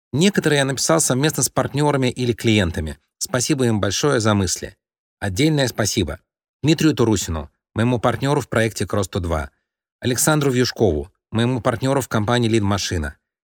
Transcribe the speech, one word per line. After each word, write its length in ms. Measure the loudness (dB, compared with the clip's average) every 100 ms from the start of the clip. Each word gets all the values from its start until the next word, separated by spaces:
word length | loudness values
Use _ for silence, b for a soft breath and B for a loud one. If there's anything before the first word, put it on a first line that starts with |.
| -6
Некоторые 460 | 2 2 2 2 2
я 60 | 0
написал 360 | -2 0 2
совместно 400 | 2 2 0 0
с 80 | -2
партнерами 640 | -2 -2 0 0 0 -2
или 220 | -2 -2
клиентами. 640 | 0 2 2 2 -2 -8 -10 _ -12
Спасибо 480 | -6 -4 -2 0 2
им 160 | 0
большое 380 | 0 0 0 2
за 160 | 2 2
мысли. 420 | 0 -4 -8 -16 _ _ _ -10
Отдельное 480 | -6 0 2 2 0
спасибо 520 | -2 -2 0 -4 -6 _ _ _ -4
Дмитрию 320 | 0 2 2
Турусину, 560 | 2 2 0 -2 -6 -8 _ _
моему 260 | -2 0 2
партнеру 420 | 0 0 -2 -2
в 60 | 0
проекте 380 | 0 0 -4 -4
Кросс 220 | -4 -4
сто 120 | -4
два, 300 | -2 -4 -4 _ _ _ _ _
Александру 500 | -4 0 2 2 2
Вьюшкову, 600 | 2 0 2 0 0 -6 _ -6
моему 300 | -2 0 0
партнеру 400 | 0 0 0 -2
в 60 | 0
компании 400 | -2 2 2 4
Лид 140 | 2
Машина, 540 | 2 0 -2 -4 -4 -10 _ _